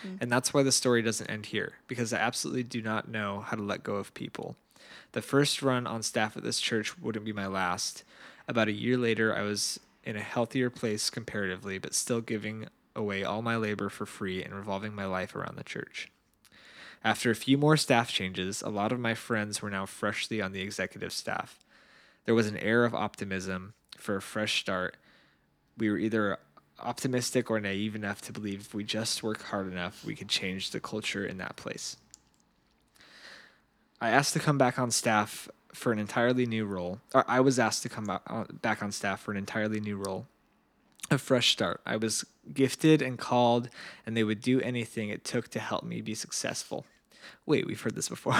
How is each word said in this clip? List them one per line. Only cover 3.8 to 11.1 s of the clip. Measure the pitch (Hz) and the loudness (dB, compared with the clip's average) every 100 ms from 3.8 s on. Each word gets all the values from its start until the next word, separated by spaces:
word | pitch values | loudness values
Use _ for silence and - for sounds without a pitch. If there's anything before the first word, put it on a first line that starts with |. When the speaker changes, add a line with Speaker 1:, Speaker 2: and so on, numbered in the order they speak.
Speaker 2:
go | - 101 | -2 -4
of | 98 | -6
people. | - - - - - _ _ - - - | -8 -10 -8 -10 -12 _ _ -20 -20 -10
The | 117 | -8
first | - 139 143 - | 2 4 4 2
run | 139 127 123 | 2 2 0
on | 113 | -4
staff | 107 117 107 - | -2 0 0 -2
at | |
this | 117 - | -4 -2
church | - 113 110 - | 0 0 -2 -4
wouldn't | 123 110 | -6 -4
be | 107 | -4
my | 104 98 | -4 -2
last. | 95 90 90 - - - - - - - | 0 0 0 -4 -8 -14 -20 -20 -12 -2
About | 120 107 | 2 2
a | |
year | 107 117 123 | 2 0 2
later, | 117 113 110 - | 2 2 2 2
I | |
was | 104 104 - - - _ | -2 -2 -4 -6 -12 _
in | - 107 | -8 -8
a | |
healthier | 104 123 113 135 123 | -4 -2 0 2 0
place | - 117 104 - | 0 -2 0 -2